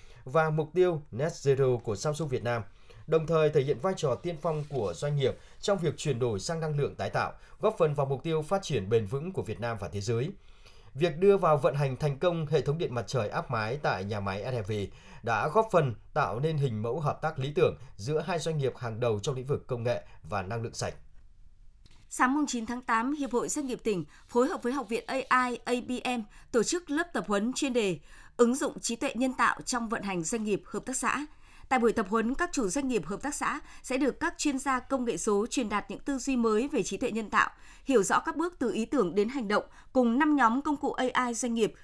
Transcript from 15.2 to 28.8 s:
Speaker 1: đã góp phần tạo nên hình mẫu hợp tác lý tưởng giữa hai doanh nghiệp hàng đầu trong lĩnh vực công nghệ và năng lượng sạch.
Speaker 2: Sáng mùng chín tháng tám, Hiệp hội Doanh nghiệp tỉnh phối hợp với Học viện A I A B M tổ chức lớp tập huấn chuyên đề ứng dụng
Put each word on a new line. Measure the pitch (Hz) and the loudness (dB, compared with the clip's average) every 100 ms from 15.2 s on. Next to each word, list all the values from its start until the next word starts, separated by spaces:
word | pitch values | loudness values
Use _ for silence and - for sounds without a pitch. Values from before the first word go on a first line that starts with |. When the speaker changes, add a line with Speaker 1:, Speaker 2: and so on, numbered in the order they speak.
Speaker 1:
đã | 110 110 147 | -2 0 2
góp | 214 220 | 2 4
phần | 175 139 107 - | 4 4 -2 -4
tạo | 151 120 107 | 0 0 0
nên | 156 156 | -2 0
hình | 139 107 | 0 0
mẫu | 113 120 | -2 -2
hợp | 143 - | -2 -2
tác | 127 - | -4 -4
lý | 135 | -2
tưởng | 151 135 80 - - | 4 4 2 -12 -8
giữa | 107 156 | -2 -2
hai | 170 170 | 0 -2
doanh | 160 156 | -2 0
nghiệp | 131 - | -2 -2
hàng | 120 110 | -6 -2
đầu | 120 104 | 0 0
trong | 147 | -2
lĩnh | 131 131 | -4 -2
vực | 127 - | -4 -4
công | 123 | -2
nghệ | 117 117 - - | 0 -2 -6 -16
và | - 101 | -8 -6
năng | 92 117 | -4 -6
lượng | 113 | -6
sạch. | - 98 - - - - - - - - - - - - | -6 -6 -8 -16 -20 -20 -20 -20 -20 -20 -20 -20 -20 -8
Speaker 2:
Sáng | - 254 | 0 2
mùng | 294 285 | 2 0
chín | 240 220 | -2 -4
tháng | 240 | -6
tám, | 247 226 247 | 0 0 0
Hiệp | 294 269 | -2 -2
hội | 233 - | 0 0
Doanh | 302 277 | -2 -4
nghiệp | 214 | -4
tỉnh | 226 190 147 - - | -2 -2 -4 -12 -2
phối | 240 254 | 2 2
hợp | 247 | 0
với | 240 | -4
Học | 277 208 | -4 -4
viện | 226 - | -6 -4
A | 269 - 254 254 | -4 2 2 2
I | 240 | -2
A | - 247 220 | -2 -4 -2
B | 247 254 247 | -4 -4 -4
M | 208 - - | -6 -14 -2
tổ | 240 | 0
chức | 208 359 349 | 2 -2 -2
lớp | 294 349 | -2 -2
tập | 233 180 | -4 -2
huấn | 202 220 | 0 0
chuyên | 254 277 | -2 0
đề | 240 202 160 - - - - | 2 0 -2 -8 -20 -2 4
ứng | 233 | 4
dụng | 262 285 - | 4 -2 -4